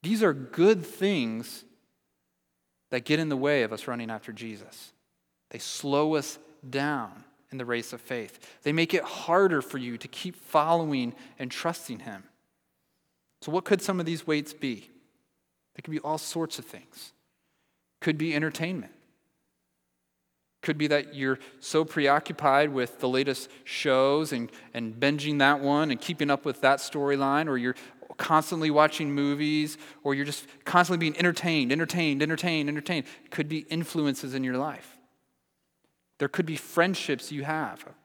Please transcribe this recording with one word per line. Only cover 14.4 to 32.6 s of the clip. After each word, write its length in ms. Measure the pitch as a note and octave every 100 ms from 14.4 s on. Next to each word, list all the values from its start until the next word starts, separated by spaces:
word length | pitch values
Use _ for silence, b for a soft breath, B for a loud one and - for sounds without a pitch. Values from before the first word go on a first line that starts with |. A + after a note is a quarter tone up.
| D3
be? 380 | - C3+ G#2 - _ _ _ _ _ _ _ _ -
They 60 |
could 80 | -
be 80 | D#3
all 180 | D3 D#3
sorts 400 | - E3+ D#3+ -
of 80 | -
things. 480 | - - - - _ _ _ _ _ _ _ _ -
Could 160 | E3 D3+
be 160 | E3
entertainment. 600 | D3 D#3 - E3 F3+ - - _ _ _ _ _ _ _ _ _ _ _ _ _ _ _ _
Could 140 | - D3+
be 100 | D3+
that 260 | D3 C#3+
you're 240 | C#3 C3+ B2+ B B
so 260 | - D#3 D#3
preoccupied 880 | D#3+ C#3 D3 - D3+ D3 C#3 D3+
with 260 | C3 A#2+ -
the 80 | B2+
latest 420 | C3 C#3 B2+ - B
shows 680 | - - D3 C3 C3+ D3 D#3
and, 180 | B2+ A#2 B B
and 220 | A#2 A2+ A2+
binging 420 | C#3 D3 D3 D3
that 220 | C#3 C#3+
one 320 | C#3 D3 D#3
and 100 | A#2+
keeping 300 | - D#3+ D3
up 140 | C#3 D3+
with 160 | B2
that 180 | C3+ C#3
storyline, 680 | - D3+ C#3+ C#3 C#3 D3 D#3
or 120 | C3
you're 160 | B2 - B B - -
constantly 540 | - D#3 D#3 E3+ D#3
watching 420 | D3 D3+ D3+ D3+
movies, 640 | C#3+ C#3+ C#3+ D3+ D3+ D3+ - B B
or 120 | C#3+ C#3
you're 100 | C#3+
just 220 | D3 - B -
constantly 320 | F3+ F3 F3
being 200 | E3 D#3
entertained, 540 | F3 - F3+ D#3 B2
entertained, 520 | D3 E3 F3 D#3+ C#3
entertained, 440 | D#3 D#3+ F3+ D#3+